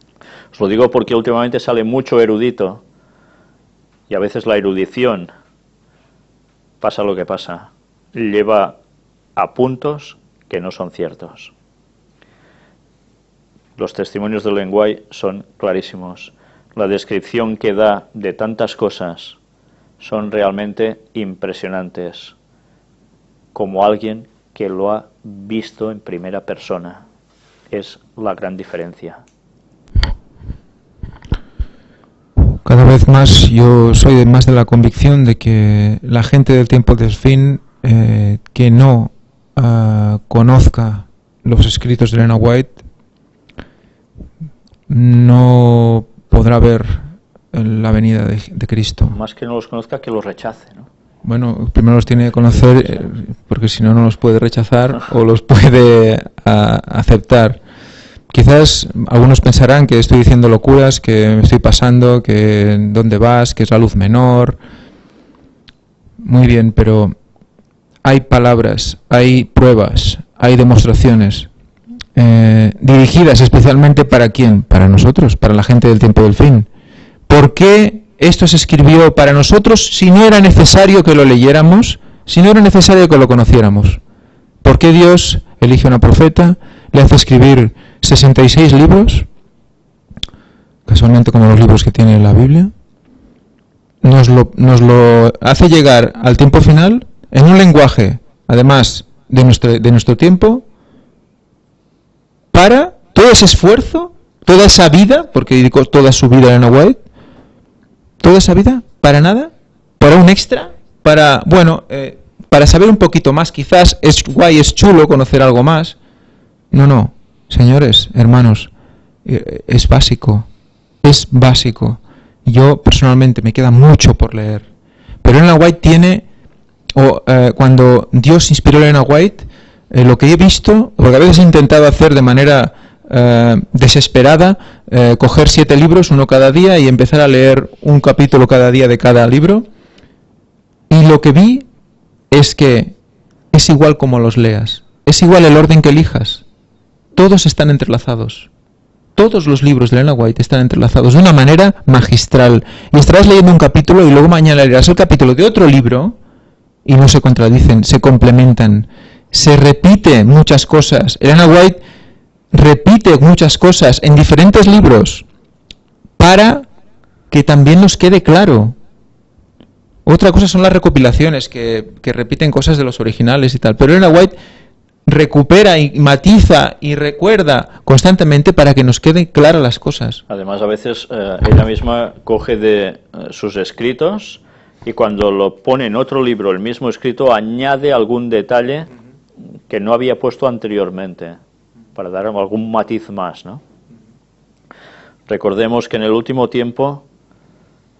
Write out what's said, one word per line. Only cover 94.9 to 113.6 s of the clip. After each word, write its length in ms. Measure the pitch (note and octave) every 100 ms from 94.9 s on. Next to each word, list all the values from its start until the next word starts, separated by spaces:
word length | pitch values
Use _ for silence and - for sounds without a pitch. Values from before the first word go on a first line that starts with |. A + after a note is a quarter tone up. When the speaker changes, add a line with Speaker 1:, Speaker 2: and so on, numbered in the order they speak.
| B2 A#2+ A#2 A#2 -
Speaker 2:
hace 280 | A#2 C#3 F3+
llegar 440 | D#3+ C#3 A#2+ A2+ -
al 140 | B2+ A#2+
tiempo 240 | C#3+ D#3
final 460 | D#3 D#3 F3+ A#3+ - _ _
en 140 | C3
un 140 | D#3 F#3+
lenguaje, 640 | F#3+ D3+ C3+ - G2 B2+ _ _ -
además 600 | A#2+ C3+ C#3 - - - _ _
de 160 | B2+
nuestro, 340 | B2+ A2+ A#2+ A#2
de 120 | A#2
nuestro 260 | A#2+ A#2+ A#2
tiempo, 480 | E3 F3+ G#3+ B3 - _ _ _ _ _ _ _ _ _ _ _ _ _ _ _ _ _ _
para 440 | - G3 B3+ F4 - _
todo 180 | - A#3+
ese 140 | A3+
esfuerzo, 680 | F#3+ - - A3+ - D#4+ F4 _ _ _
toda 200 | - F#3
esa 240 | G3+ - E3
vida, 420 | D#3+ G3+ C#4+ E4
porque 240 | C3 A2 B2+
dedicó 280 | B2+ C#3
toda 280 | B2+ C#3+ C3+
su 160 | B2+ B2+
vida 180 | C3 B2+
a 40 | B2
Elena 120 | A#2+
White, 320 | C3 F#3 C4 _ _ _ _ _ _ _ _ _ _ _ _
toda 200 | E3+ F#3+
esa 160 | F#3
vida, 280 | F3 G#3 C4 - _
¿para 200 | C#3+ C#3+
nada? 300 | E3+ A3+ D#4+ _ _ _ _ -
¿Para 180 | D3 F3
un 120 | F3
extra? 440 | G3 - - - - _ _
Para, 400 | D#3 D3+ D3 C3
bueno, 400 | - F#3 E3+ E3 -
eh, 300 | C#3 C3+ - _ - -
para 200 | C#3+ D3
saber 200 | E3+ G#3+
un 80 | G#3+
poquito 340 | F3 D#3+ C#3+
más, 180 | C#3+ E3
quizás 480 | -